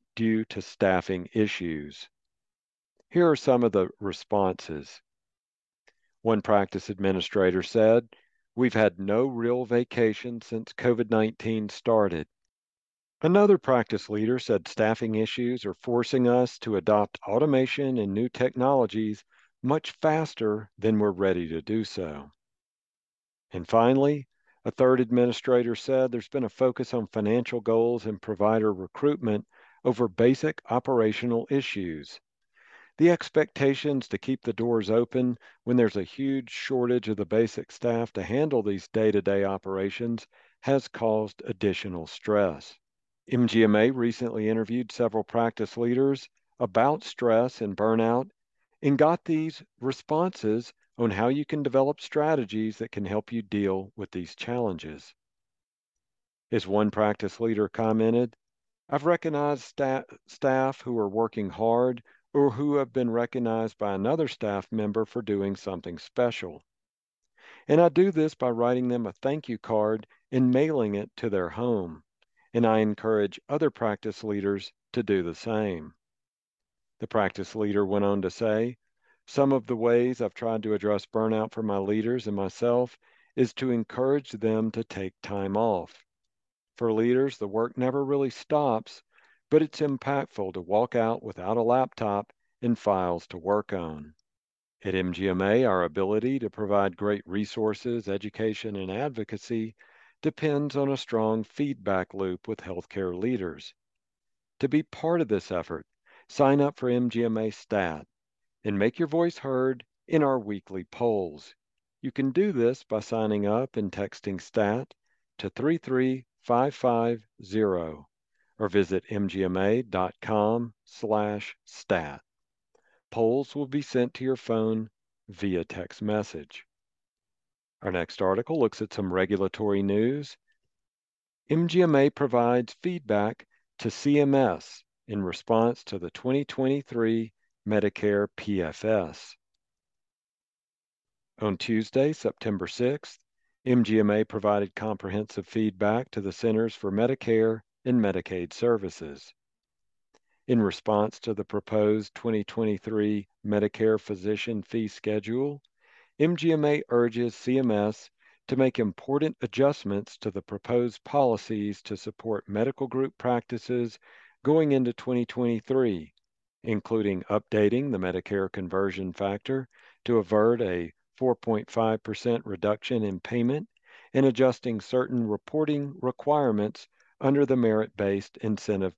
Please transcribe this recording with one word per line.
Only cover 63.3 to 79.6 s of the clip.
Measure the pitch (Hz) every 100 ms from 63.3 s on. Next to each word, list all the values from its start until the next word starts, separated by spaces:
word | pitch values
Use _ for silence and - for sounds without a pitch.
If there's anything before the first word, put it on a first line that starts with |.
| 131 117 113 113 -
by | 104
another | 95 104 160 147
staff | - 107 101 -
member | 110 107 107 107
for | 123
doing | 107 101 98 98
something | - 92 87 87
special. | - - 123 117 90 78 _ _ _ _ _ _ _ _ - - -
And | 151
I | 170
do | 147 190
this | 160 156
by | - 127
writing | 117 120 127 123
them | 123 110
a |
thank | - 135 151 -
you | 113
card | - 110 107 110 - _ _
and | 127 127
mailing | 127 156 147 110 101
it | 107 -
to | 117
their | 98 87
home. | 85 123 110 87 80 _ _ _ _ _
And | 117 117
I | 110
encourage | 110 104 110 107 101 - _
other | 147 151
practice | - 113 101 110 -
leaders | 110 101 98 101 - _ _
to | -
do | 107 98
the | 85 82
same." | 117 110 107 87 76 _ _ _ _ _ _ _ _ _ _ _
The | 107
practice | 113 98 - 95 110
leader | 104 101
went | 98 101 101
on | 101
to | 95
say, | - 113 107 117 127 _ _ _ _ _
"Some | - 139
of | 135